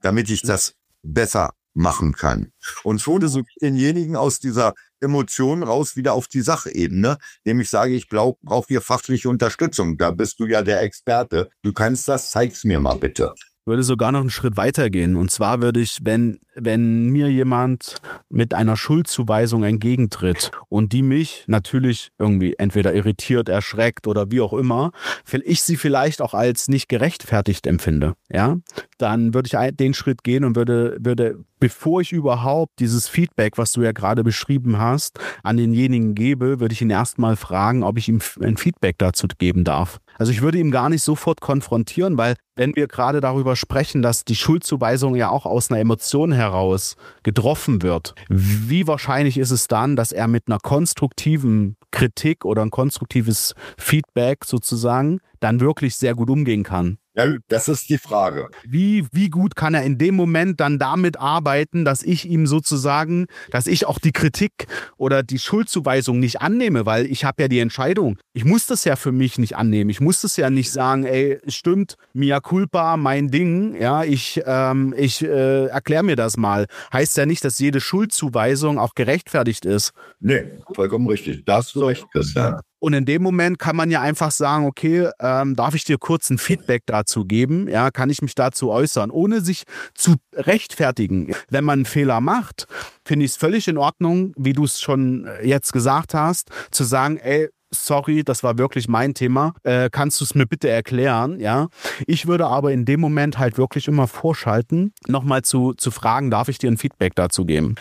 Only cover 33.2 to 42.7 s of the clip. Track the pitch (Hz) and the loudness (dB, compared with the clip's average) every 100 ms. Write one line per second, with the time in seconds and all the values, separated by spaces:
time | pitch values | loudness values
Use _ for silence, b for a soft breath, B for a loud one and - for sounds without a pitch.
33.2 | 170 - 107 - 113 123 113 110 98 120 | 0 0 -2 0 -2 0 0 0 0 2
34.2 | 113 104 - 139 123 104 113 139 - - | 0 0 -2 -2 0 0 2 0 -4 -10
35.2 | B B 104 117 117 113 127 123 110 104 | B B -2 0 2 2 2 2 0 0
36.2 | 120 135 127 135 113 113 113 98 120 - | 0 0 0 0 -2 0 0 2 0 0
37.2 | 113 110 - 92 104 123 98 113 110 113 | 0 0 -2 0 2 2 0 -2 0 0
38.2 | - - 101 107 175 - 92 - 92 - | -2 -4 -2 0 0 0 -2 2 0 0
39.2 | 87 - 90 90 82 73 90 - _ B | -4 0 0 2 2 2 -2 -6 _ B
40.2 | 113 110 143 175 156 131 131 160 - 151 | 0 2 0 2 0 0 0 0 0 -2
41.2 | - 160 - 139 - 117 110 - 190 139 | 0 -4 0 -2 0 -2 -2 -2 -2 2
42.2 | 117 120 _ - 131 | 0 -2 _ -2 0